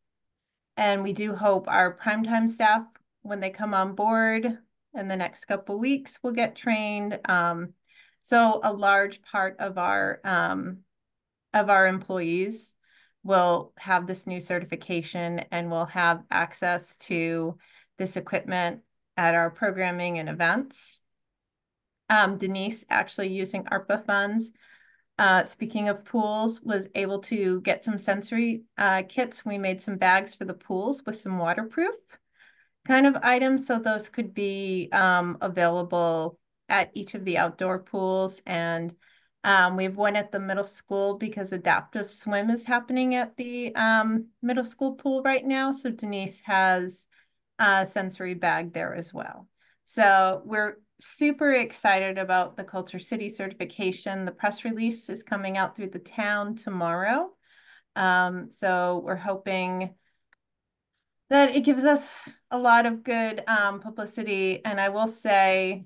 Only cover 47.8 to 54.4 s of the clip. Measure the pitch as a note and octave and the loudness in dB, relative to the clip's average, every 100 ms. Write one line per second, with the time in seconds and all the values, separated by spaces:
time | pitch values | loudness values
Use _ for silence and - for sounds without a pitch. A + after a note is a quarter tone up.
47.8 | F#3+ G#3 F#3+ F#3 F#3 F3 F3 D#3+ E3+ E3 | 2 -2 -6 -6 -8 -2 0 0 -2 -6
48.8 | E3 F3 E3+ - - - F#3+ _ _ _ | -6 -6 -10 -10 -12 -14 -20 _ _ _
49.8 | - - G3+ F#3+ F#3+ F#3+ G#3 G#3+ G#3 - | -6 4 6 6 4 0 -4 -4 -4 -6
50.8 | _ - - - D4 C#4+ D4 B3+ - - | _ -16 -10 0 0 2 2 2 0 0
51.8 | G#3 F#3+ F#3+ F#3+ F#3 F#3 - - F#3 F#3+ | 2 2 2 -4 0 0 0 -6 -10 -8
52.8 | F#3 F3+ - A3 G#3 - F#3+ - B3 - | -8 -10 -8 -6 -6 -8 -10 -8 -10 -4
53.8 | F#3+ F#3 G3+ F#3+ F3+ F3 | -4 -2 -6 -6 -6 -2